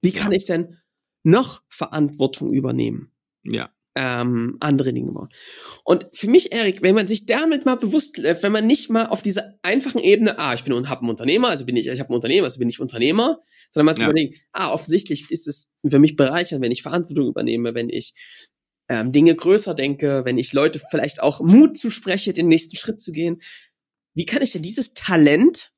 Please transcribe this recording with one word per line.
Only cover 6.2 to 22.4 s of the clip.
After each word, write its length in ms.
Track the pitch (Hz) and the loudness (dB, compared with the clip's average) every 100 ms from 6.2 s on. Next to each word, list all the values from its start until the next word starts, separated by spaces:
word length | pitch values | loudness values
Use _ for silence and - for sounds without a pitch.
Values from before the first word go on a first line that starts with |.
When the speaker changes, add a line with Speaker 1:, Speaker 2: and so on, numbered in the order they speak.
| 208 | 4
Speaker 1:
mich, 240 | 302 - | 4 4
Erik, 280 | 233 214 180 | -2 -2 0
wenn 120 | 185 208 | 2 2
man 120 | 202 | 2
sich 180 | 220 - | -4 -2
damit 380 | 233 320 320 269 | 0 0 0 0
mal 100 | 254 | 0
bewusst, 420 | 214 294 - - | 0 -2 -2 -4
äh, 220 | 147 165 | -2 0
wenn 80 | 202 | 0
man 160 | 214 220 | 0 2
nicht 220 | 285 - | 2 2
mal 180 | 226 226 | 0 0
auf 140 | 208 | -2
dieser 320 | 214 190 - _ | -2 -4 -8 _
einfachen 380 | - 233 269 240 | -2 -2 0 0
Ebene, 380 | 180 208 220 - | 4 4 4 0
„Ah, 140 | 147 120 | -4 -4
ich 80 | |
bin 100 | - | -2
und 160 | 123 131 | -2 -2
hab 120 | 131 | -6
einen 80 | 120 | -4
Unternehmer, 380 | 110 120 190 247 | -4 0 2 0
also 160 | 156 120 | -2 -2
bin 120 | 123 | -4
ich, 100 | 127 | -2
ich 120 | 131 | -6
hab 80 | 135 | -4
einen 60 | 123 | -4
Unternehmer, 300 | 113 175 151 | 0 0 0
also 140 | 123 | -2
bin 100 | 120 | -6
ich 100 | - | -4
Unternehmer“, 600 | 127 117 123 190 247 320 _ _ _ | -8 -2 0 2 0 -2 _ _ _
sondern 160 | - 151 | 2 2
mal 80 | 156 | 2
zu 60 | |
Speaker 2:
Ja. 60 | 117 | 0
Speaker 1:
überlegen, 280 | 156 143 - _ | 0 -2 -6 _
„Ah, 180 | - 180 | -8 -4
offensichtlich 600 | 156 - 165 - 143 - | -4 -2 -2 -2 -8 -6
ist 160 | 160 156 | -10 -8
es 220 | 139 - _ 147 | -12 -14 _ 0
für 120 | 139 | 6
mich 160 | 151 151 | 6 4
bereichernd, 460 | 135 160 175 147 | 0 0 -4 -4
wenn 80 | 123 | -4
ich 120 | 120 | -4
Verantwortung 440 | - 165 170 151 127 | -4 -6 -4 -2 -2
übernehme, 480 | - 117 117 120 117 | -2 -4 -2 -4 -6
wenn 140 | 117 | -6
ich, 240 | - - _ - - - _ _ _ _ | -8 -10 _ -20 -20 -20 _ _ _ _
ähm, 220 | 113 120 | -4 0
Dinge 240 | 139 165 165 | 4 4 4
größer 400 | 170 208 208 160 | 2 2 2 -4
denke, 480 | 135 139 147 139 127 | -4 -2 -2 -2 -2
wenn 120 | 123 | -4
ich 160 | 127 | -2
Leute 260 | 139 151 156 - | 0 0 -2 -6
vielleicht 300 | 151 135 - | -4 -4 -2
auch 200 | 143 147 | -2 0
Mut 360 | 170 214 311 320 | 6 8 8 4
zuspreche, 560 | 233 - - 180 202 | -8 -6 -4 -4 -2
den 140 | 180 | 0